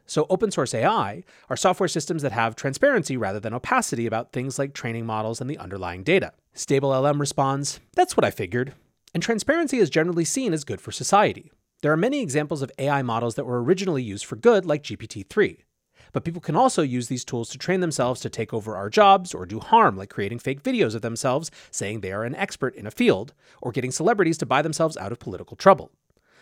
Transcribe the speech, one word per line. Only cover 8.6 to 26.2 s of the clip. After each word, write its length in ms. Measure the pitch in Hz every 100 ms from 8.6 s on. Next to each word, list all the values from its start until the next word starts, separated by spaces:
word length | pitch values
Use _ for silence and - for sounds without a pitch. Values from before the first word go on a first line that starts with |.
| 131 - _ _ _
And 80 | 165
transparency 580 | - 226 - 330 311 254
is 120 | 170
generally 340 | 160 165 170
seen 280 | 170 - 254
as 100 | 156
good 180 | 143 104
for 120 | -
society. 580 | - 131 196 185 92 - _ _ _
There 80 | 147
are 60 | 156
many 240 | 214 285
examples 420 | 196 139 147 151
of 80 | 131 -
A 100 | 139
I 140 | 143
models 320 | 123 113 117
that 100 | 110
were 160 | 123 123
originally 440 | 120 185 190 143
used 200 | 117 98
for 120 | - 107
good, 280 | 233 214
like 200 | 175 151
G 120 | - 104
P 120 | -
T 160 | 104
three. 400 | - - 202 - _ _ _ _ _
But 120 | 139
people 160 | 165 170
can 140 | -
also 280 | 151 254 -
use 260 | 147 123 120
these 160 | 127
tools 240 | - 120 117
to 100 | 127
train 220 | - 185
themselves 400 | 175 139 123 123
to 100 | 117
take 240 | - 110
over 220 | 113 107 95
our 120 | 101
jobs 460 | 151 202 196 180
or 120 | - 90
do 120 | 104
harm, 380 | - 233 196 95
like 140 | 98
creating 280 | - 101 120
fake 240 | - 139
videos 320 | 254 247 135
of 80 | 110
themselves 480 | 113 113 131 131 165 - -
saying 300 | - 101 110
they 100 | 95
are 120 | 98
an 120 | 120 -
expert 400 | 196 - 127 -
in 100 | 107
a 60 |
field, 420 | - 240 95 120 _ _ -
or 120 | 123
getting 180 | 123 127
celebrities 480 | - 156 208 165 165
to 80 | 143
buy 160 | 135
themselves 340 | 156 151 160 -
out 140 | 98
of 80 | 120
political 380 | - 92 - 110
trouble. 340 | 196 190 - _ _ _